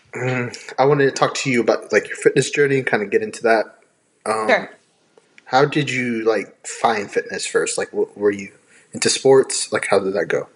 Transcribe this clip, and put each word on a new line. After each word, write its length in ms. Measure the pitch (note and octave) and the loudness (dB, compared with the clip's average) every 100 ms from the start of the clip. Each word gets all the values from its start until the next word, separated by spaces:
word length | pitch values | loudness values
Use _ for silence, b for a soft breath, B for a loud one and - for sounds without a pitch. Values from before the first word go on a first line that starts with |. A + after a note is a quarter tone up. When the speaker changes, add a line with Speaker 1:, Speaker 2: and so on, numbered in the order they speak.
| _ | _
Speaker 1:
mm, 600 | A#2+ B2+ B2+ A#2+ - - - | -6 -4 -2 -4 -8 -12 0
I 60 | C#3 | 2
wanted 200 | C#3+ C3+ | 4 2
to 60 | |
talk 220 | - C3 - | 2 0 0
to 160 | C#3 | -2
you 80 | A#2+ | 0
about, 320 | A2 G#2+ - | 2 0 2
like, 160 | G#2 - | 0 0
your 80 | - | 0
fitness 340 | C#3+ C#3 C3 | 2 2 0
journey 280 | D3+ C#3+ C3+ | 0 2 2
and 100 | B2 | 0
kinda 180 | A2+ G2+ | -2 0
get 160 | A2 | -2
into 220 | G#2+ - | -2 -2
that. 220 | A2+ A2+ - - _ _ _ _ - | 2 2 0 -10 _ _ _ _ -6
Um, 220 | A3 A3 | -4 0
Speaker 2:
Sure. 240 | G#3+ - - _ _ _ _ _ - | 0 -2 -18 _ _ _ _ _ -20
Speaker 1:
how 220 | - C3 C#3+ | 0 2 2
did 240 | D#3 C3 | 0 -2
you, 340 | B2+ B2 A2+ | -2 -2 0
like, 420 | A2 G#2 - _ - | 0 0 -4 _ -16
find 460 | - A#2 G#2+ - | -2 0 0 -2
fitness 340 | - - - - | -6 -6 -8 -4
first? 320 | E2 E2 - | -2 -2 -4
Like, 140 | - | -6
w-, 180 | G2+ F#2+ G2+ | -4 -4 0
were 160 | G#2 | -2
you 220 | G2+ G2 _ _ b b | -2 -10 _ _ b b
into 160 | - - | -4 -2
sports? 640 | - C3+ C3+ - - - | 2 6 6 4 -4 -4
Like, 140 | A2 - | -4 0
how 120 | G2 | 0
did 140 | F#2+ | 0
that 140 | E2+ E2+ | -4 -2
go? 200 | C2 - | -4 -6